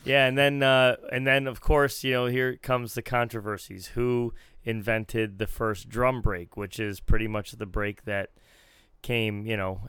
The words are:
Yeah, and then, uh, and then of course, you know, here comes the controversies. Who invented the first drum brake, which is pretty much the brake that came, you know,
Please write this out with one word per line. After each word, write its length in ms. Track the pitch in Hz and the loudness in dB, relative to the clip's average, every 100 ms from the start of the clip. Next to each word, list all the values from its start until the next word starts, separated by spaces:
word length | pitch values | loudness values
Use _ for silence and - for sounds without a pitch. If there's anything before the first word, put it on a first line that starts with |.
Yeah, 220 | 127 139 131 | 2 4 4
and 100 | 131 | 4
then, 240 | 143 139 | 4 4
uh, 320 | 135 131 127 - - | 4 6 6 4 -4
and 160 | 127 135 | -2 2
then 220 | 135 135 | 2 2
of 120 | 113 | -2
course, 440 | - 151 143 - | 4 4 4 0
you 80 | 135 | -2
know, 140 | 127 123 | 0 2
here 300 | 127 127 - | 0 0 -2
comes 360 | - 127 117 | -2 -2 -2
the 80 | 123 | -8
controversies. 840 | - 123 117 117 104 101 - 95 92 | -2 0 0 -4 -6 -6 -8 -16 -8
Who 440 | 120 123 120 117 - - - | -2 0 0 -2 -6 -16 -12
invented 720 | 117 110 104 110 107 113 110 98 | -6 -4 -2 -2 -2 -2 -2 -4
the 80 | 107 | -6
first 420 | - 113 98 - | -2 -4 -4 -6
drum 320 | 120 127 127 | 0 0 0
brake, 360 | 107 90 87 - | -4 -6 -8 -10
which 240 | 98 - | -10 -6
is 180 | 107 98 | -6 -4
pretty 300 | - 113 110 | 2 2 2
much 240 | 107 101 | -4 -6
the 140 | 113 101 | -10 -8
brake 380 | 107 104 101 | -4 -4 -6
that 260 | - 101 98 _ _ _ _ _ _ _ | -6 -6 -6 _ _ _ _ _ _ _
came, 440 | - 120 110 104 107 | -4 0 0 -2 -4
you 100 | 107 | -2
know, 260 | 95 95 | -4 -6